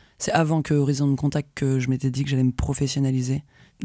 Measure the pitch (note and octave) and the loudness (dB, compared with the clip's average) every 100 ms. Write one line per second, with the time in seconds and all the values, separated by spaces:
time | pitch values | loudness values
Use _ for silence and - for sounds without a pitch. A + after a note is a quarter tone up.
0 | _ - - D#3+ D#3 D#3+ C#3 D3 C#3 C#3 | _ -8 0 2 2 0 0 2 2 2
1 | C#3+ C3+ D3 D3 D3 - C#3 C3 B2+ C3 | 0 2 0 -2 -4 -4 0 0 0 -2
2 | C3+ B2+ C#3+ C3+ B2+ B2 - C#3 C#3 C#3 | -2 -2 -2 0 0 0 -2 -2 -2 0
3 | C3+ C3 B2+ C#3 - _ - - | 0 0 -2 -4 -6 _ -20 -10